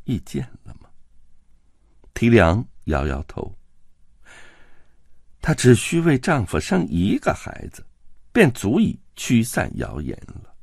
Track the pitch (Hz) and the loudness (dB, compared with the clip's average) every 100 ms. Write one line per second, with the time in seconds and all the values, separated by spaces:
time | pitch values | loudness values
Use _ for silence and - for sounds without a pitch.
0 | - 113 - 139 127 - - - - - | -8 -8 -8 -10 -12 -16 -20 -20 -20 -20
1 | - - - - _ - _ _ _ _ | -20 -20 -20 -20 _ -20 _ _ _ _
2 | - - 117 117 82 98 - - - 76 | -16 -2 4 6 6 2 -4 -12 -4 -2
3 | 71 69 71 - - - - - - - | -2 -6 -8 -12 -12 -14 -20 -20 -20 -20
4 | - - - - - - - - - - | -20 -20 -20 -20 -20 -20 -20 -20 -20 -20
5 | - - - - - 147 127 120 - 165 | -20 -20 -20 -8 -4 2 6 6 4 0
6 | 170 135 160 147 95 78 - 185 165 87 | 2 2 2 0 0 -4 -2 -2 0 -2
7 | 202 - - - - - - - - _ | 0 0 -2 -4 -8 -14 -14 -16 -20 _
8 | - - - 240 175 - 98 151 220 - | -20 -20 -4 4 4 4 -2 0 0 -2
9 | - - - 120 117 - - - 60 65 | -14 -14 0 2 2 -4 -6 -6 -8 -8
10 | 73 - - - - - | -10 -10 -14 -18 -18 -20